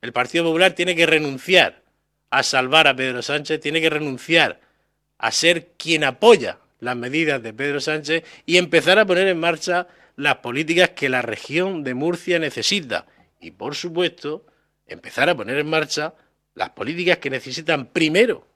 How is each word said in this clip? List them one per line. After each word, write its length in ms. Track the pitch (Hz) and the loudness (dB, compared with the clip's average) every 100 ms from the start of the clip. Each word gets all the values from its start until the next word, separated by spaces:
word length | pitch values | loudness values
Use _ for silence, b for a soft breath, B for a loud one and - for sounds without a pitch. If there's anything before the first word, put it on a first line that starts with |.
El 100 | 120 | -6
Partido 320 | 120 123 165 | -2 0 0
Popular 280 | 170 160 185 | 2 4 2
tiene 220 | - 175 | 2 -2
que 120 | 170 165 | 2 2
renunciar 760 | 160 151 135 - 180 117 - _ _ _ _ _ | 2 0 -6 2 4 4 0 _ _ _ _ _
a 140 | 127 | -2
salvar 420 | 135 135 127 151 151 | 0 0 4 4 4
a 80 | |
Pedro 280 | 131 131 123 | 2 -2 -4
Sánchez, 380 | 120 147 143 156 | -4 -4 -4 -4
tiene 200 | 151 160 | -2 0
que 100 | 160 | 0
renunciar 680 | 151 151 127 - 165 135 - _ _ _ _ _ _ | 0 -4 -8 0 2 2 -2 _ _ _ _ _ _
a 140 | 110 | -4
ser 360 | - 160 170 - _ | 0 2 0 -4 _
quien 260 | 156 160 | -2 0
apoya 540 | 143 123 226 208 107 - _ _ | 0 2 6 6 4 -8 _ _
las 160 | 120 123 | -8 -6
medidas 460 | 120 147 160 139 | -4 -2 0 -2
de 100 | 113 | -6
Pedro 280 | 110 139 143 | -6 -4 -4
Sánchez 420 | 139 156 147 160 B B | -4 -6 -2 -4 B B
y 140 | - 175 | 2 2
empezar 420 | 175 165 151 196 | 4 2 4 4
a 60 | 214 | 4
poner 200 | 180 190 | 4 2
en 140 | 175 | 2
marcha 480 | 170 160 - 175 175 b b | 0 -2 -2 -2 -2 b b
las 220 | - 147 139 | -6 -2 -2
políticas 540 | 123 123 156 170 180 | -4 -4 -2 2 2
que 180 | - 139 | 0 -2
la 140 | 127 | -2
región 600 | 117 107 - 147 185 180 | -2 -8 -6 -4 -2 -4
de 120 | 139 | -6
Murcia 440 | 127 156 175 - 170 | -4 -4 -4 -2 -2
necesita. 680 | 156 123 110 202 143 92 - b b _ | -2 -4 -2 -2 -4 -6 -8 b b _
Y, 120 | 82 | -20
por 220 | _ 117 | _ -10
supuesto, 720 | 147 180 165 175 - 143 156 _ _ _ _ _ | -8 -8 -2 -4 -4 -10 -10 _ _ _ _ _
empezar 420 | - - - 143 | -18 -12 -2 0
a 60 | |
poner 240 | 160 104 139 | 0 -2 -4
en 100 | 151 | -2
marcha 460 | 160 151 - 156 - _ _ _ | -2 -2 -4 -6 -10 _ _ _
las 160 | - 92 | -8 -8
políticas 480 | - 110 170 175 170 | -6 -8 -4 0 0
que 120 | 139 | -2
necesitan 560 | 131 131 127 156 151 120 | -8 -8 -12 -4 -4 -2
primero 600 | - 160 165 240 - _ | 0 2 2 2 0 _